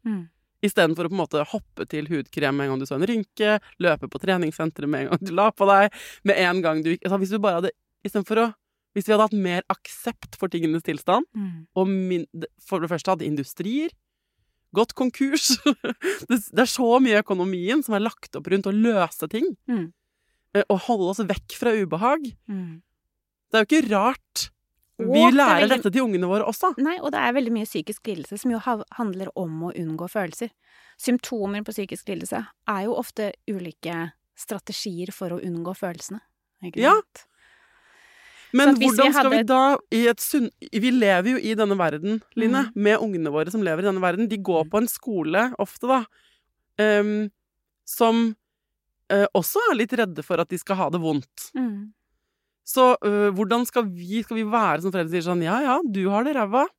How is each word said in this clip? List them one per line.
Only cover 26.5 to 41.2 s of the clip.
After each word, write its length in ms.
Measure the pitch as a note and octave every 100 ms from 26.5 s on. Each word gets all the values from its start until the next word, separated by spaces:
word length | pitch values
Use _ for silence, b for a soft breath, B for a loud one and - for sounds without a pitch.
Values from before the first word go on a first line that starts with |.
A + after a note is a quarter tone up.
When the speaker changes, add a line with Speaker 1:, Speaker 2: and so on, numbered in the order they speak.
| A3 F#4 -
Speaker 1:
Nei, 180 | D4 F4+
og 120 | C#4+
det 80 | -
er 120 | B3
veldig 200 | B3+ A#3
mye 120 | A3+ G#3+
psykisk 420 | E3+ D#3 G#3 -
lidelse 320 | F3 C#3+ G3+
som 120 | B3+
jo 80 | A3+
hav-, 240 | B3+ A3 - -
handler 320 | A3 F#3 F#3+ -
om 260 | F3 D#3+
å 100 | E3+
unngå 360 | - D#3+ D#3 F3
følelser. 400 | A3 F3+ - A3+ _ b b b b
Symptomer 680 | - B3 - A#3 G3 G3+
på 80 | G#3+
psykisk 380 | G#3+ G3 - -
lidelse 340 | F3 - - A3 _ -
er 140 | G3+
jo 140 | G#3 -
ofte 340 | A#3+ - G#3 - -
ulike 640 | G3 F3 - E3 E3+ E3 _ _ -
strategier 800 | - G3+ - - G#3+ F3 F3+
for 160 | - F#3
å 100 | F3
unngå 320 | F3+ E3+ E3+ F#3+
følelsene, 420 | F#3 D#3+ - G#3 _ _ _ _
ikke 180 | F3+ -
Speaker 2:
Ja. 120 | C4
Speaker 1:
sant? 320 | G#4+ - - _ b b b b b b b b b b b b
Speaker 2:
Men 160 | B3 C#4+
Speaker 1:
Så 100 | C4
hvis 0 |
vi 80 | C4
Speaker 2:
hvordan 260 | A3+ C4+
skal 160 | C#4+ C4+
vi 80 | A3+
Speaker 1:
hadde 100 | A3+
Speaker 2:
da, 260 | C4 C4+ C#4+ _
i 100 | A3+ A#3
et 140 | A#3
sunn-, 280 | - D4+ A#3+ _ -
vi 200 | G#3+ B3 B3
lever 380 | G3+ F3+